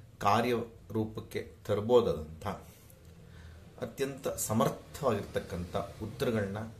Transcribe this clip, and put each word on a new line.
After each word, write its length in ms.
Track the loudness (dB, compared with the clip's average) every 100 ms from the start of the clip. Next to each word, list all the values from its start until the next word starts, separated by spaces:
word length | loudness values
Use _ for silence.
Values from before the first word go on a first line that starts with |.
| -20 0
ಕಾರ್ಯರೂಪಕ್ಕೆ 1300 | 4 6 4 0 -2 -12 -6 -2 -2 -4 -8 -8 -8 -12
ತರ್ಬೋದಾದಂಥ 840 | 0 0 8 8 8 0 -4 -8 -8 -8 -12 -20 -20 -20 -20 -20 -20 -20 -18 -20 -20 -10
ಅತ್ಯಂತ 460 | -10 -4 -4 -4 -6
ಸಮರ್ಥವಾಗಿರ್ತಕ್ಕಂಥ 1500 | -4 0 4 2 0 -12 -2 0 0 -2 -6 -4 -8 -4 -4
ಉತ್ತರಗಳನ್ನ 840 | -6 -8 -10 -2 0 0 -2 -4 -8